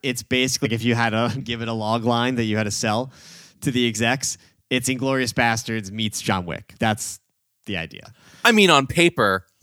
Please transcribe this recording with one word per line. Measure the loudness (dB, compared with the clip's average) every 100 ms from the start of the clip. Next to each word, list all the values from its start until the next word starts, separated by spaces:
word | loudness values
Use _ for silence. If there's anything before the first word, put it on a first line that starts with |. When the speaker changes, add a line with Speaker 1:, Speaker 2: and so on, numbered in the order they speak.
Speaker 1:
It's | -6 -4
basically, | -2 0 0 0 -2
like, | -2
if |
you | 0
had | 2 2
to | 0 -2 -4
<laughs> |
give | -6 -6
it | -6
a |
log | -4 -2 0
line | 0 0 0 -2
that |
you | -2 0
had |
to | -2
sell | -2 -2 -2 -4 -10 -20 -20 -20 _
to | -2
the | 0 0
execs, | 0 0 0 -4 -10 _ _ -4
it's | -2 -2
Inglourious | -2 -2 0 -2
Basterds | 2 2 2 -2 -6 -6
meets | -4 -4 -4
John | -2 -2 -2
Wick. | -8 -10 -2
That's | 0 0 -4 -12 _ _ _ _ -8
the | -8
idea. | -8 -12 -20 -20 -20 -2
Speaker 2:
I | 2
mean, | 6 8
on | 6 4
paper. | 2 2 4 2 2 -4 _